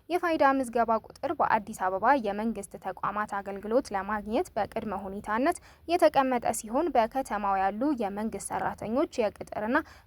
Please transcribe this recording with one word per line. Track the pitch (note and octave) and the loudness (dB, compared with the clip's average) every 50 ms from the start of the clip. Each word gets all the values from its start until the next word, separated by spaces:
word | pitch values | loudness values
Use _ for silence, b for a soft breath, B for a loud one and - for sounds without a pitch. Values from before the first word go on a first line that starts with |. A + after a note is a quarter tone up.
| b b | b b
የፋይዳ | D#4+ F4+ - E4+ D#4+ D4+ D4+ C4+ | -4 -2 0 0 2 4 6 6
ምዝገባ | C4+ C4+ C4 A#3 A3+ A#3+ A3+ A3+ A3+ A3 | 4 4 0 -2 0 0 2 2 2 0
ቁጥር | - - - - - D4 E4 | -2 -6 -14 -8 -6 -4 0
በአዲስ | - A3+ - - A3 G3+ - G#3+ - | 0 2 2 2 2 0 -2 -6 -2
አበባ | F#3+ F#3 F#3+ F#3+ G3+ A#3+ C#4+ C#4+ | -2 0 0 2 4 4 4 4
የመንግስት | G#3+ G3+ G3 G#3 A3 A#3 A3 G3+ G3 - - G3+ | 2 -2 -2 -2 -2 -2 -4 -4 -8 -12 -12 -10
ተቋማት | - G3 F#3 - - G3 G3+ G#3 G#3+ - G#3 | -10 -10 -8 -6 -4 -4 -2 -2 -4 -4 -4
አገልግሎት | G3+ G3 G3+ G3 G3 F#3+ G#3 A3+ - A#3+ - | -6 -6 -6 -8 -8 -2 0 2 2 2 0
ለማግኘት | G#3 F#3+ F#3+ G3 G#3+ G#3 G3+ G#3+ A3 D4 F4+ - - | -2 -4 -2 -2 -4 -4 -2 -2 -2 -2 -2 -2 -2
በቅድመ | G#3+ G3+ - - A3+ G#3+ G#3+ F#3 G3 | -4 -4 -2 -4 -6 -4 -4 -6 -6
ሁኔታነት | G3+ F#3+ G3 G#3 - - G#3 - C4+ E4 F4+ - b b b b b b | -6 -8 -8 -8 -4 -2 0 0 2 0 0 -2 b b b b b b
የተቀመጠ | E4+ F4 F4 D#4 - C#4 C4+ C4 B3+ A#3+ - - A#3 | 2 4 6 6 6 6 2 4 2 0 0 0 -2
ሲሆን | - - G#3 A3+ C#4 E4+ E4+ - | -2 -4 -2 0 0 0 2 4
በከተማው | B3+ A3 A3+ - C4+ C4+ - A3+ G3+ G#3 G3 G3 | 4 2 2 2 -2 -4 -2 -2 -2 0 0 2
ያሉ | F#3+ F#3+ G3 G3 G#3+ C4 D4+ D4+ A#3 | 2 2 0 0 0 0 0 0 0
የመንግስት | A3 F#3+ G3+ G#3 G#3+ A3 G3+ G3 - - | -2 -4 -2 -4 -4 -4 -4 -6 -6 -6
ሰራተኞች | G3 F#3+ F#3+ G3 G3+ - - G3+ A3+ C4+ E4 E4 - - | -4 -2 -2 -2 -4 -4 -4 -2 0 0 0 0 0 0
የቅጥርና | A3 G3+ - - - - - - G#3+ A3 B3+ D#4 D#4+ B B B B | 0 0 -2 -4 -10 -8 -6 -4 -2 0 0 0 0 B B B B